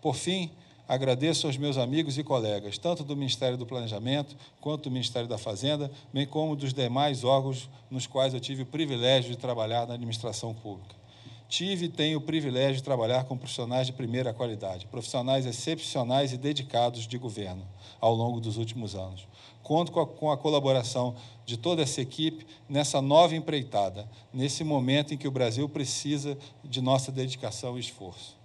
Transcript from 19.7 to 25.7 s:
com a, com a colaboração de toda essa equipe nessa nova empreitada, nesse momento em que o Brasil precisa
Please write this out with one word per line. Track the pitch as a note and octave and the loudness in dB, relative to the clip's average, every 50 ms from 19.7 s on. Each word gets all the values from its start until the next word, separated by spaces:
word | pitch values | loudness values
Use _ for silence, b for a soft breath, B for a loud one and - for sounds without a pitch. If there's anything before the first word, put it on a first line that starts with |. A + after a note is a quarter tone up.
| D3 D#3+ F3 E3+ - | 2 2 2 2 2
com | E3+ | 0
a, | D#3+ | 0
com | - - - - D3+ | 0 -2 -2 0 0
a | D3 | 0
colaboração | C3+ - D#3 D#3 C#3+ C#3 C#3 C3+ C3 A#2+ - - C3 B2 B2+ A#2 B B B B B B | 2 2 2 2 4 4 4 4 4 2 0 -2 0 -2 -2 -2 B B B B B B
de | - A#2+ | -8 -8
toda | A#2 - E3 F3 D#3+ D3+ | -4 0 0 2 2 2
essa | C3+ - - | 0 0 -2
equipe | B2+ C3 - - D#3 D#3+ D#3 - - B B B B - | -4 -4 -2 -2 -2 -2 -2 -4 -14 B B B B -2
nessa | C#3 C#3+ D3 C#3 - C#3+ C3+ | 0 0 2 2 2 2 4
nova | C#3 C#3+ D#3 F3 E3+ D#3+ | 8 10 10 10 8 6
empreitada, | D#3+ D#3 D#3+ D3+ D3 B2+ - - G#2+ G2+ F#2+ F#2 G2+ G#2 - B B B B - | 0 -2 -2 -2 -2 -2 0 2 2 2 2 0 -6 -12 -12 B B B B -4
nesse | C3 C3 C#3+ C#3 - E3 | -2 0 0 0 0 0
momento | D#3 D3+ C#3 B2+ B2+ C3+ D3 D3 D3 E3 | 2 2 4 4 6 4 4 4 2 -4
em | |
que | C#3 - C#3+ | -4 -2 -2
o | |
Brasil | C3+ C3 B2+ A#2 A2 A#2 C#3+ | 2 2 2 2 2 2 -2
precisa | C#3+ | -2